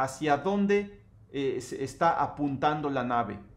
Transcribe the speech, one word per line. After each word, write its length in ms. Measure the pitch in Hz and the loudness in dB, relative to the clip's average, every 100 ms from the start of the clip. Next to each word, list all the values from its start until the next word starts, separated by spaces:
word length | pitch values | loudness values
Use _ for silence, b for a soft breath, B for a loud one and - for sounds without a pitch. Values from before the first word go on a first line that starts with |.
hacia 320 | 131 - 233 233 | -2 0 2 2
dónde, 640 | 196 202 196 202 202 - - - - | 2 2 4 2 0 -10 -20 -20 -10
eh, 300 | 139 135 98 | -4 -2 -2
se 220 | - - | -6 -6
está 400 | 135 - 170 - | -6 2 2 4
apuntando 680 | 147 - 143 135 151 156 147 | 0 -2 -4 0 0 0 -2
la 140 | 135 | -2
nave, 380 | 123 120 110 101 - | 0 0 -2 -6 -14